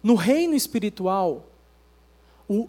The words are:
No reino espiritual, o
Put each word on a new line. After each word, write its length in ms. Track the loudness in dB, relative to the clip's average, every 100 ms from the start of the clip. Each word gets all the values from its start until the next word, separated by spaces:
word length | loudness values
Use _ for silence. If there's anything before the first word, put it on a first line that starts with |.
No 140 | 4 2
reino 400 | 4 2 2 0
espiritual, 880 | -2 -4 -6 -4 -2 0 0 -4 -10 -20 _ _ _ _ _ _ _ -20 -4
o 180 | -4